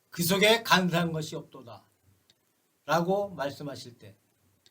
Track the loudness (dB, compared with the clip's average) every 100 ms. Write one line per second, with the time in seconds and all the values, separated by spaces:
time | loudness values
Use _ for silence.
0 | _ -4 0 4 6 4 4 2 4 0
1 | 0 -4 -8 -10 -14 -20 -20 -20 _ _
2 | _ _ _ _ _ _ _ _ -2 0
3 | 2 0 -2 -4 -6 -6 -12 -12 -16 -20
4 | -20 -20 _ _ _ _ _